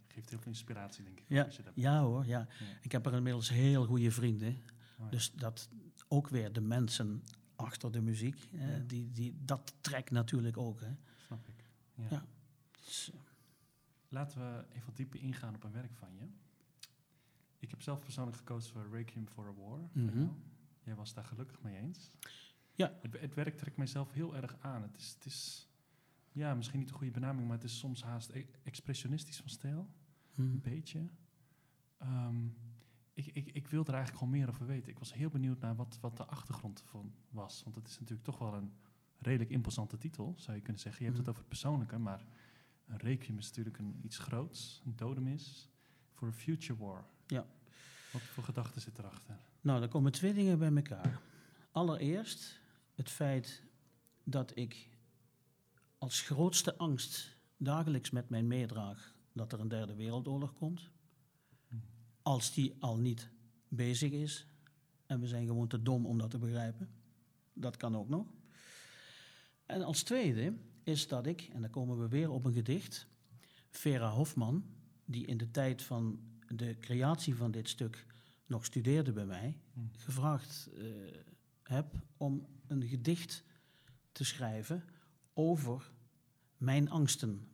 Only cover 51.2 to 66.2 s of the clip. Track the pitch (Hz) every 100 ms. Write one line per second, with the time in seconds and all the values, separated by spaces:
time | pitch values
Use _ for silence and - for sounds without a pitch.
51.2 | - - - - - 165 175 151 139 190
52.2 | 220 - - - - - _ - 127 -
53.2 | 143 131 - - - _ _ _ - _
54.2 | - 135 123 - 117 - - - _ _
55.2 | _ _ _ _ _ _ _ - 131 -
56.2 | - 139 175 170 180 - 170 131 - -
57.2 | - - _ - 139 151 156 135 - 123
58.2 | 123 117 117 127 117 110 101 101 - -
59.2 | _ - 110 107 110 110 107 104 113 120
60.2 | 139 139 139 - 160 175 - - _ _
61.2 | _ _ _ - - 113 - - - -
62.2 | 156 131 - - 135 - 127 113 123 117
63.2 | - - - _ - 120 120 120 147 147
64.2 | 151 - - - - _ _ _ - 127
65.2 | 123 120 117 117 117 117 117 127 117 113